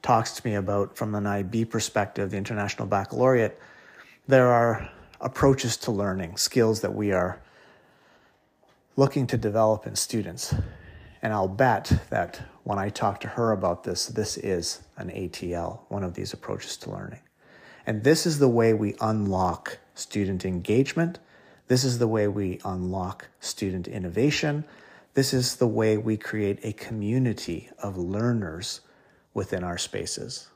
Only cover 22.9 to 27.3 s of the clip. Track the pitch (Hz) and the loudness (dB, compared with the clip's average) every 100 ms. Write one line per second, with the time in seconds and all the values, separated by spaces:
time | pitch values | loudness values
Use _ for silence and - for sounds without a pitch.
22.9 | 95 92 - - _ - - 98 92 87 | -4 -4 -8 -18 _ -10 -4 -4 -4 -6
23.9 | 107 90 92 143 147 156 147 151 - - | -6 -4 2 2 2 0 -2 -6 -16 -20
24.9 | - _ - 131 131 127 - 120 110 110 | -20 _ 0 2 0 0 0 0 4 2
25.9 | 107 110 107 - 110 101 98 110 - - | 2 0 -2 -4 -2 0 -2 -6 -8 -8
26.9 | 113 104 127 123 | -4 0 2 0